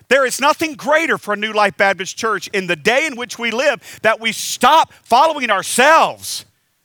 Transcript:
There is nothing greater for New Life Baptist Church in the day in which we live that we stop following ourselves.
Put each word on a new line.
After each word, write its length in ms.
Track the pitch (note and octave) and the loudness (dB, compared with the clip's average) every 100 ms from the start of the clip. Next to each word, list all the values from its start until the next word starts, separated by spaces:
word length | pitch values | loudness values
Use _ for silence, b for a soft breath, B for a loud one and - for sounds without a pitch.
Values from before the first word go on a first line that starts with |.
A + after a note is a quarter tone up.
| _ | _
There 160 | C4+ | 0
is 160 | B3 - | 2 0
nothing 340 | C#4 D4+ D#4+ | 0 0 -4
greater 420 | A#3+ A3 D#4 D#4+ G3+ | -6 0 0 0 -4
for 200 | - G#3 | -4 -6
New 160 | A3 | -2
Life 240 | G#3+ G3+ - | 0 0 2
Baptist 400 | G3 F#3 F#3 - | 0 0 -8 -6
Church 320 | A3+ G3 - | -4 -4 -4
in 180 | G3+ F3+ | -6 -4
the 80 | |
day 300 | E3+ C#3 B3+ | -2 0 0
in 100 | D#4 | -2
which 240 | A#3+ B3 - | -6 -12 -8
we 120 | A#3 | -6
live 480 | A3 D4 A3 - - | -2 -2 -2 -10 -4
that 160 | G#3+ A3 | -2 -2
we 140 | A3+ | -4
stop 580 | - - - B3 D#4+ C#4 | -6 -8 0 4 4 2
following 580 | _ _ A#3 D#4+ D4 A#3+ | _ _ 2 2 0 -2
ourselves. 960 | G3 - - C#4 D#4+ F#3+ G#2+ G2 - - _ _ _ | -2 -2 2 6 6 4 -2 -12 -12 -14 _ _ _